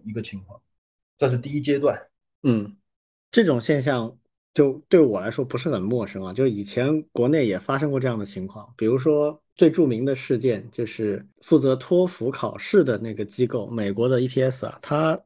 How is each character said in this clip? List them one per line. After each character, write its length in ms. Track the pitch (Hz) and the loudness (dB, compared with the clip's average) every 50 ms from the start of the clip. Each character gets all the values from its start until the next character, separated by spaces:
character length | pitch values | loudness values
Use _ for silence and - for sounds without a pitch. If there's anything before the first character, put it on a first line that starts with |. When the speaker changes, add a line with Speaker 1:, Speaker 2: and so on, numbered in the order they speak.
| - | -14
Speaker 1:
一 80 | 107 | -12
个 100 | 104 113 | -10 -10
情 220 | 98 - 104 98 92 | -10 -10 -12 -16 -16
况。 160 | - - - _ _ _ _ _ _ _ _ _ _ _ | -18 -20 -20 _ _ _ _ _ _ _ _ _ _ _
这 140 | - 143 127 | 0 0 0
是 80 | 127 123 | 0 -2
第 160 | - 139 147 | -4 -4 -6
一 80 | 147 | -4
阶 180 | 135 143 143 139 | -2 0 0 2
段。 180 | 143 139 - - - _ _ _ _ _ _ _ - | 2 0 0 -2 -6 _ _ _ _ _ _ _ 0
Speaker 2:
嗯， 320 | 135 117 107 101 101 - - _ _ _ _ _ _ _ _ _ _ | 2 2 2 0 -6 -10 -18 _ _ _ _ _ _ _ _ _ _
这 140 | - 233 220 | 2 2 4
种 160 | 170 135 120 | 4 2 0
现 200 | - - 151 143 | 0 0 0 0
象 320 | 127 147 135 120 113 117 - _ _ _ _ _ _ _ - | 0 0 -2 -2 -2 -6 -8 _ _ _ _ _ _ _ 2
就 200 | - 143 139 131 - - - | 2 2 2 2 -4 0 4
对 100 | - 175 | 6 6
我 220 | 151 123 104 92 | 6 6 4 0
来 100 | 90 110 | -4 -4
说 140 | 123 - 131 | -4 -6 -6
不 120 | 127 - 123 | -4 -6 -6
是 120 | - 170 | -4 -2
很 120 | 135 101 | -2 -2
陌 240 | 90 104 123 120 107 | -2 -2 -2 -2 -4
生 160 | 95 - 95 | -4 -8 -10
啊， 120 | 95 92 92 | -10 -6 -2
就 120 | 120 135 | 0 0
以 200 | 131 107 101 101 | 0 0 -2 -6
前 360 | 101 - 120 127 143 156 156 - - - | -6 -2 -2 0 0 0 0 -2 -4 -2
国 160 | - 120 127 | 0 2 2
内 180 | 156 160 131 107 | 4 2 2 2
也 100 | 92 95 | 0 -2
发 220 | - - 139 139 | -2 -2 -2 -2
生 100 | 156 147 | -2 -2
过 80 | 139 135 | -2 -2
这 120 | 131 127 | -2 -2
样 100 | 117 107 | -2 -4
的 60 | 101 | -6
情 200 | 101 - - - | -8 -8 -10 -10
况。 280 | 95 - 107 104 - - | -10 -12 -14 -20 -16 -8
比 100 | - 110 | -2 0
如 120 | 110 127 131 | 0 2 2
说 440 | 127 160 151 147 147 151 156 - _ _ _ | 2 2 2 2 2 0 -2 -6 _ _ _
最 160 | - 180 165 | 4 4 6
著 160 | 160 185 165 131 | 6 4 2 2
名 160 | 117 110 127 | 2 0 -2
的 100 | 139 135 | -2 -2
事 240 | 127 - - 135 110 | -2 -2 -2 -2 0
件 320 | 123 127 110 98 117 113 | 0 0 -2 -2 -4 -10
就 160 | - - 117 | -8 -8 -8
是 400 | 110 - - 110 104 98 - - - _ _ | -6 -6 -4 -4 -2 -4 -4 -8 -12 _ _
负 160 | - - 165 147 | 0 2 4 4
责 200 | 131 135 127 123 | 4 4 0 0
托 280 | - - 180 180 180 | 0 0 2 2 2
福 240 | 180 180 - 113 127 | 0 -2 -4 -6 -6
考 280 | 135 - - 104 - - | -4 -4 -6 -6 -6 -8
试 260 | - - - 202 156 | -4 2 4 4 4
的 140 | 131 113 101 | 4 2 -2
那 160 | 113 113 104 | -4 -6 -8
个 100 | 110 104 | -8 -8
机 240 | - - - 127 117 | -8 -4 -2 -2 -2
构， 220 | 123 117 101 104 | -2 -4 -6 -6
美 200 | 117 113 104 101 | -6 -4 -4 -2
国 200 | 98 110 117 131 | -2 0 0 2
的 100 | 131 123 | 2 2
E 80 | 131 127 | 0 0
T 160 | 127 131 131 | 0 0 0
S 220 | 131 127 - 107 | 0 0 -4 -8
啊， 120 | - - - | -10 -10 -10
它 360 | - - 151 151 160 160 160 - - | -6 -2 0 0 2 0 0 -2 -6